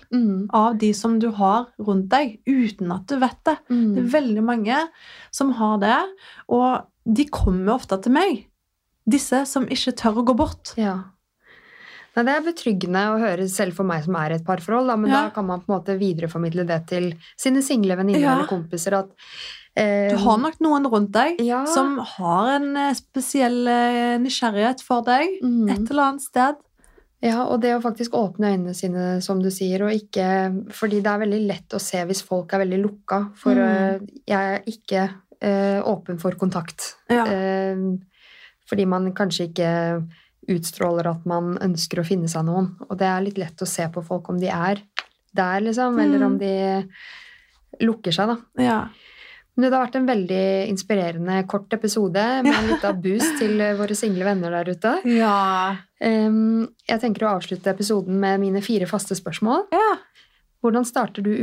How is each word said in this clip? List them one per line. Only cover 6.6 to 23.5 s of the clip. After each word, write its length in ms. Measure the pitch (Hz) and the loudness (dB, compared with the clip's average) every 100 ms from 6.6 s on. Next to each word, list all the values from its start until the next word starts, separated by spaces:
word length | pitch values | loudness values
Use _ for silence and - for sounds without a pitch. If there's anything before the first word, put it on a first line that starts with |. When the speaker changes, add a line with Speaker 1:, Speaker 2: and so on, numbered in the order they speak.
| 254 247 - _ | 2 0 -6 _
Speaker 2:
de 200 | 226 226 294 | 0 2 2
kommer 480 | - 202 185 190 | 2 2 2 2
ofte 260 | 247 - 190 | 0 -2 -2
til 120 | 233 | 2
meg. 340 | 285 392 220 - _ _ _ _ _ 220 | 2 2 -2 -8 _ _ _ _ _ 0
Disse 340 | 277 - 254 269 | 0 2 0 0
som 200 | 269 254 | -2 -2
ikke 260 | 262 254 247 | -2 -4 0
tør 200 | 226 220 | 0 2
å 20 | |
gå 120 | 240 240 | 2 2
bort. 380 | 302 - - - | 0 -4 -10 -4
Speaker 1:
Ja. 260 | 202 185 190 _ _ _ _ - - - - - - 233 | -2 -4 -8 _ _ _ _ -20 -20 -20 -20 -20 -6 0
Nei, 80 | |
det 100 | 240 302 | 2 2
er 160 | 330 | -2
betryggende 500 | 339 240 185 180 190 208 | -2 -2 -2 0 0 0
å 60 | 220 | 0
høre 260 | 226 175 190 | 0 -2 -2
selv 260 | 185 185 | -2 -2
for 100 | 180 | -2
meg 180 | 190 165 | -2 -2
som 120 | 160 170 | -2 -2
er 160 | 156 | -2
i 20 | |
et 100 | 165 | -2
parforhold, 440 | 175 185 202 233 254 | -2 -4 0 0 2
da, 80 | 220 | 2
men 140 | 214 | 2
Speaker 2:
Ja. 120 | 269 | 2
Speaker 1:
da 60 | 220 | 2
kan 160 | 214 185 | -4 -4
man 140 | 185 | -4
på 80 | 208 | -2
en 100 | 185 | -2
måte 180 | 196 190 | -2 -2
videreformidle 680 | 196 160 165 165 170 180 175 | 0 -2 -4 -4 -2 -2 -2
det 200 | 165 165 | -4 -2
til 260 | 180 180 160 - - | -2 -2 -6 -14 -4
sine 260 | 262 269 | 0 2
single 340 | 269 247 190 180 | 2 2 2 2
venninner 240 | 196 202 | 2 4
Speaker 2:
Ja. 140 | 285 262 | 4 2
Speaker 1:
eller 100 | 302 | 0
kompiser 440 | 185 165 165 196 196 | -4 -4 -6 -2 -2
at, 120 | 190 - - - - - - - | -2 -12 -20 -18 -16 -18 -8 -2
eh, 340 | 208 202 202 | 0 2 2
Speaker 2:
Du 60 | 202 | 2
har 200 | 208 220 | 4 2
nok 200 | 311 - | 0 0
noen 240 | 320 285 277 | 2 2 2
rundt 220 | 214 202 | 2 2
deg 280 | 214 302 349 | 2 2 0
Speaker 1:
Ja. 240 | 233 247 | 0 0
Speaker 2:
som 340 | 294 285 277 269 | 0 2 2 -2
har 520 | 233 - 170 175 240 285 | -6 -4 0 2 2 0
en, 200 | 285 285 | 0 -2
eh, 160 | 285 | -2
spesiell, 720 | 254 - 269 262 277 240 | -2 -6 -6 -2 0 2